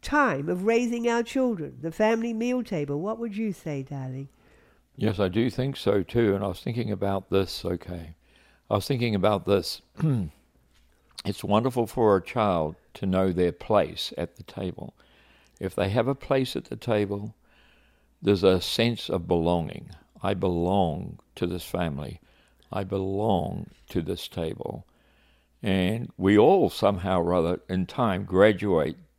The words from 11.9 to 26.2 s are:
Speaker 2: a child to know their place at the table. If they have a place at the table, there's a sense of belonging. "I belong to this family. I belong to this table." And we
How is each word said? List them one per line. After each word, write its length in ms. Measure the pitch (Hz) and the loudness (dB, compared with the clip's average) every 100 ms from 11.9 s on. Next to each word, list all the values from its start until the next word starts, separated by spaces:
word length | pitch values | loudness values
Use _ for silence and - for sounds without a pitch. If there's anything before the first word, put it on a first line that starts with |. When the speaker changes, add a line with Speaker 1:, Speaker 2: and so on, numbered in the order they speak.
| - 110 98 | 2 4 4
Speaker 2:
a 60 | |
child 540 | - 127 107 87 78 80 _ | 2 0 2 2 0 -6 _
to 100 | - | -8
know 280 | 98 92 95 | -2 2 2
their 200 | 87 90 | 2 0
place 600 | 82 - 104 82 82 - - | 0 0 2 2 -4 -10 -6
at 200 | 85 _ | -8 _
the 60 | |
table. 520 | - - 92 - - _ _ _ _ _ _ _ | -16 -8 -8 -8 -14 _ _ _ _ _ _ _
If 160 | 95 | -8
they 160 | - 95 | -2 0
have 180 | 110 117 | 2 0
a 60 | |
place 420 | 135 - 135 131 - | -2 0 0 0 -4
at 100 | - | -8
the 100 | 117 | -10
table, 580 | - 107 101 101 104 - _ _ _ _ _ _ _ _ | 0 0 0 -4 -8 -14 _ _ _ _ _ _ _ _
there's 200 | - 98 | 2 6
a 180 | 95 92 | 6 4
sense 480 | - - 117 117 - | 0 0 0 0 -4
of 180 | 92 85 | -4 0
belonging. 640 | 87 82 87 80 - - - _ - | 2 2 0 -2 -8 -14 -20 _ -8
"I 100 | 101 | -4
belong 840 | 98 92 87 87 98 87 78 90 - _ | -2 0 0 2 2 0 -2 -8 -14 _
to 120 | - 90 | -6 -4
this 180 | 87 | -4
family. 560 | - 90 85 69 73 - _ _ _ _ _ | -6 -4 -4 -4 -10 -12 _ _ _ _ _
I 120 | - | -8
belong 840 | 95 98 95 98 110 95 85 87 - - _ | -4 -4 -2 -2 0 0 0 -8 -10 -18 _
to 100 | 95 | -6
this 280 | 82 87 - | -4 -8 -8
table." 580 | - 80 - - - - _ _ _ _ _ _ _ | -6 -6 -6 -10 -10 -14 _ _ _ _ _ _ _
And 480 | 104 95 92 113 123 | -2 0 0 -2 -6
we 220 | - | 0